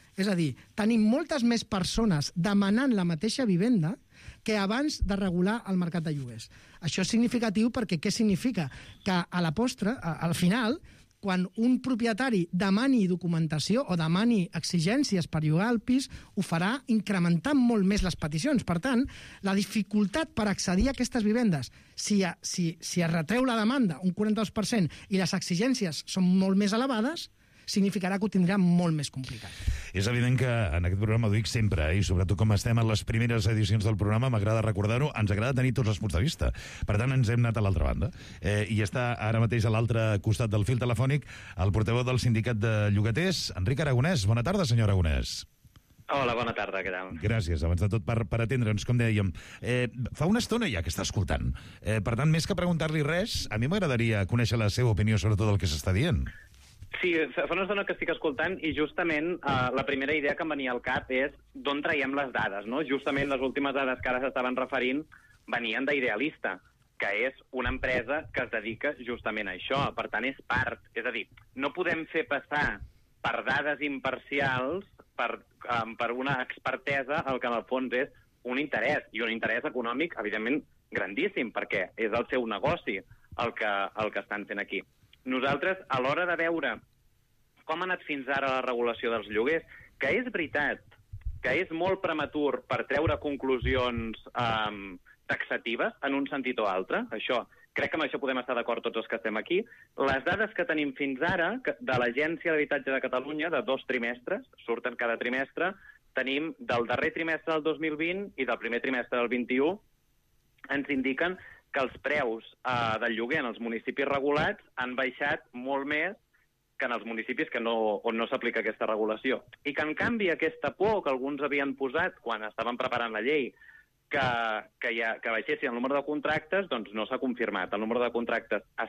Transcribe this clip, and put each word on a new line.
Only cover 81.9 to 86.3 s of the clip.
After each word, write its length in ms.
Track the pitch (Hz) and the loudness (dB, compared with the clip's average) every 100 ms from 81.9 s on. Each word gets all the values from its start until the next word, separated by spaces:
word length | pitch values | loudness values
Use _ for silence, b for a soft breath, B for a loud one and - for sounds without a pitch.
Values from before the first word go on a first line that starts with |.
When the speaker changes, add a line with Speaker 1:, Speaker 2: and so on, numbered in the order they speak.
| - | -4
Speaker 3:
és 160 | 110 | -2
el 160 | 117 120 | -2 -2
seu 160 | 131 113 | -4 -4
negoci 480 | 101 135 170 - 98 | -2 -2 -2 -4 -8
el 540 | - - _ - 117 | -10 -20 _ -6 -4
que, 180 | - 110 101 98 104 | -2 -2 -2 -2 -2
el 100 | 107 | -4
que 120 | 101 98 | -4 -6
estan 180 | 104 95 | -6 -6
fent 120 | 101 | -8
aquí. 220 | 98 98 - _ _ _ | -6 -8 -10 _ _ _
Nosaltres, 560 | 131 131 135 143 180 185 - | -6 -2 0 0 -2 -4 -2
a 120 | 135 | -2
l'hora 240 | 127 151 | 0 0
de 80 | 180 | 0